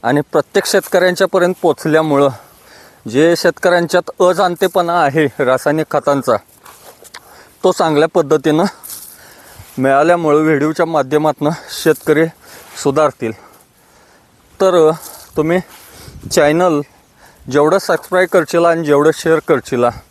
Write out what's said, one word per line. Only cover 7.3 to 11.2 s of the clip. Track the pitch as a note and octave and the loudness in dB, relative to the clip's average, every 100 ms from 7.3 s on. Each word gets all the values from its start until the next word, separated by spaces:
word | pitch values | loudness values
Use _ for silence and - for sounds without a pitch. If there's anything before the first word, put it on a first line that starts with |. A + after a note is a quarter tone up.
| - - _ | -20 -20 _
तो | F#3 | -2
चांगल्या | F3+ E3 D3+ D#3+ | 0 0 2 0
पद्धतीनं | F#3 D3 D3+ D#3 D#3 F#3+ - - - - - - - - - - - | 0 0 0 0 0 -2 -6 -18 -18 -20 -20 -20 -20 -20 -20 -16 -4
मिळाल्यामुळं | C3 C#3 D#3+ F3 D#3+ D3 | 0 2 2 0 2 0
व्हिडिओच्या | D#3 D3 D3+ D#3+ E3 | 2 0 -2 -2 -2
माध्यमातनं | D#3+ C3 D3+ | -2 0 0